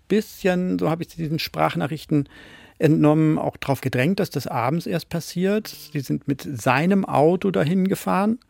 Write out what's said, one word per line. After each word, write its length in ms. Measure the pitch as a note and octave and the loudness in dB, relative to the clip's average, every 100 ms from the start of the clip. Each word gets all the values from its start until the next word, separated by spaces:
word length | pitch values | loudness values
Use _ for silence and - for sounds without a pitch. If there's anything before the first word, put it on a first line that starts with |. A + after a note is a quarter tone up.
| - | -2
bisschen, 720 | G#3 G#3+ - F#3+ F3+ F3+ F3+ | -2 -2 -4 -2 0 -2 -2
so 100 | F3 | -2
habe 140 | E3 | -2
ich 60 | E3+ | -6
diesen 300 | - D#3+ D#3+ | -8 -6 -4
Sprachnachrichten 880 | - D#3 D#3 E3 D3+ D#3 - D3+ C#3+ - - - - - | -4 0 0 0 -4 -6 -2 0 -2 -8 -20 -20 -20 0
entnommen, 580 | D#3+ D#3+ D3+ D#3 D#3 D#3 | 4 6 6 4 4 2
auch 200 | - - | -2 -4
drauf 240 | - C3+ | -2 -2
gedrängt, 380 | B2+ B2 C#3 G3 | -2 0 0 0
dass 120 | F#3 | -2
das 160 | C#3+ - | -4 -4
abends 400 | C3+ A#2 E3+ G3 | -2 0 -2 -2
erst 220 | F3+ - | -4 -4
passiert. 580 | E3+ - F3 F#3 G#3+ G#3+ | -8 -6 -2 0 0 -4
Sie 320 | - - D3 | -12 -10 -8
sind 280 | C3 D3 - | -4 -4 -4
mit 140 | C#3+ | -6
seinem 640 | E3 C3 C3 B2+ E3+ G3 - | -6 -4 0 2 4 2 2
Auto 460 | C3+ D3+ F3+ G3 | 4 4 4 0
dahin 360 | F#3+ D#3 F#3+ F#3 | 0 2 2 0
gefahren. 520 | F#3+ - F#3 G#3 A#3 | -2 0 0 0 -2